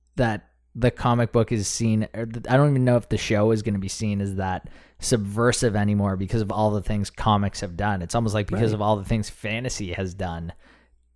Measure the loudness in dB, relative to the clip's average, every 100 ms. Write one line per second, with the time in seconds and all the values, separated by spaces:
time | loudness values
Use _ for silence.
0 | _ -2 -2 -2 -8 _ _ 0 0 2
1 | 2 2 4 2 2 0 -2 0 2 2
2 | 0 -6 -8 -8 2 4 6 4 4 2
3 | 2 -2 0 2 4 2 0 -2 -4 -4
4 | -2 -2 -2 -2 -4 -6 -8 -18 -20 -10
5 | -2 0 0 0 0 2 0 2 2 2
6 | 0 0 -2 -2 -2 0 2 0 -2 -2
7 | -4 -2 2 2 2 -4 -8 -4 -2 -2
8 | -2 -2 0 0 -2 0 0 2 0 0
9 | 0 -2 -4 -8 -6 -6 -6 -6 -6 -6
10 | -6 -6 -8 -6 -10 -12 -20 _ _ _
11 | _